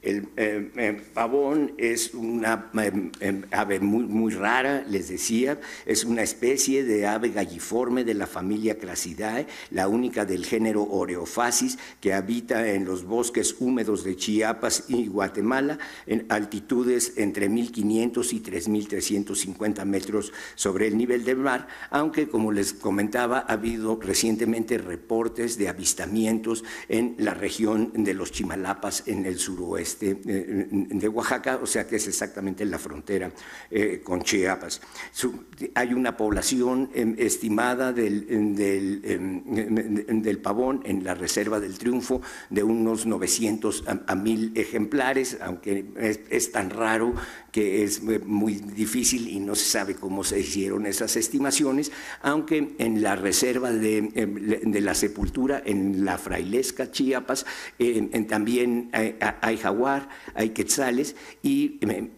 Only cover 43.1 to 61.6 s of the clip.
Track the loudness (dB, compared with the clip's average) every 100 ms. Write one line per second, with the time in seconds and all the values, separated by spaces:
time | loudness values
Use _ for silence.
43.1 | 0 2 2 2 2 0 -2 -2 -4 -2
44.1 | 0 2 2 0 0 0 0 0 2 2
45.1 | 2 0 -4 -8 -8 -2 -2 -2 -2 0
46.1 | 0 0 0 0 -2 -2 0 2 2 2
47.1 | 0 -6 -12 -4 0 2 4 2 0 0
48.1 | 0 2 2 2 0 -6 -2 0 2 2
49.1 | 0 -2 -4 -2 0 2 0 0 -4 -4
50.1 | -2 0 0 0 0 0 0 0 -2 0
51.1 | 0 0 0 2 2 2 2 -2 -6 -12
52.1 | -4 0 0 2 0 0 -2 0 2 2
53.1 | 2 2 2 2 2 0 2 4 2 0
54.1 | 0 -2 -2 0 0 2 2 2 2 0
55.1 | 0 -2 0 0 0 0 0 2 2 2
56.1 | 0 -2 -4 0 0 0 -2 -4 0 2
57.1 | 2 0 -4 -4 -10 -12 0 2 4 2
58.1 | 0 2 2 2 2 4 2 0 0 0
59.1 | 0 -2 0 0 2 0 2 2 0 -2
60.1 | -16 -14 -2 -2 0 0 2 2 2 0
61.1 | -4 -18 -4 0 2